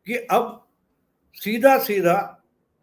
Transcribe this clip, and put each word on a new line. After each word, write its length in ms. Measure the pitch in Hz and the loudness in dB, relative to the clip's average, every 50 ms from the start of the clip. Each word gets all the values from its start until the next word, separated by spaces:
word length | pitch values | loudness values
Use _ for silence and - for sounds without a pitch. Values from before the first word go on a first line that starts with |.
| _ | _
कि 100 | 196 233 | -10 -8
अब 520 | - - - 185 233 226 220 - - _ _ _ _ _ _ _ _ _ _ _ _ _ _ _ | -8 -4 0 0 0 0 -2 -8 -18 _ _ _ _ _ _ _ _ _ _ _ _ _ _ _
सीधा-सीधा 1080 | - - 202 220 233 262 269 269 247 - - 208 190 170 175 180 202 - - - _ _ _ _ _ _ _ _ _ | -10 -6 -6 -2 2 4 4 4 4 2 -2 -2 0 2 2 0 0 -2 -6 -14 _ _ _ _ _ _ _ _ _